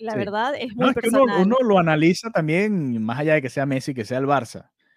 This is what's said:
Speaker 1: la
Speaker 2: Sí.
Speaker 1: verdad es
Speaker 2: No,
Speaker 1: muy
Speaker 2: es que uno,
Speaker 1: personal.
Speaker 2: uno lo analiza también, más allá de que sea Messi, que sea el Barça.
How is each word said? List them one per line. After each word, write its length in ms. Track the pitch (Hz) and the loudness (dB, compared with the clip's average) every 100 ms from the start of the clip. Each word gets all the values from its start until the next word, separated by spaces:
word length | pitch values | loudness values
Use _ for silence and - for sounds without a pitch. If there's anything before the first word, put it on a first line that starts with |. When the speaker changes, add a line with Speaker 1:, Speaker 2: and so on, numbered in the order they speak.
Speaker 1:
la 120 | 220 | -8
Speaker 2:
Sí. 60 | 220 | -6
Speaker 1:
verdad 360 | 202 208 240 294 | -4 -2 -4 -4
es 160 | 240 | -8
Speaker 2:
No, 120 | 214 247 | -2 0
Speaker 1:
muy 40 | |
Speaker 2:
es 40 | 247 | 0
que 100 | 226 | 0
uno, 160 | 247 | 2
Speaker 1:
personal. 40 | 262 | 4
Speaker 2:
uno 280 | 202 185 254 | 4 2 2
lo 160 | 247 196 | 4 4
analiza 520 | 165 156 160 185 226 | 4 4 2 2 -2
también, 720 | 220 156 165 208 202 139 117 | -2 0 0 0 -2 -2 -2
más 160 | 110 120 | -2 -2
allá 160 | 156 | 0
de 80 | 156 | 0
que 80 | 131 | 0
sea 160 | 143 139 | -4 -2
Messi, 280 | 135 127 | -2 -4
que 100 | 127 | -6
sea 140 | 104 123 | -6 -2
el 80 | 135 | 0
Barça. 440 | 139 117 98 - _ _ | 0 -2 -10 -20 _ _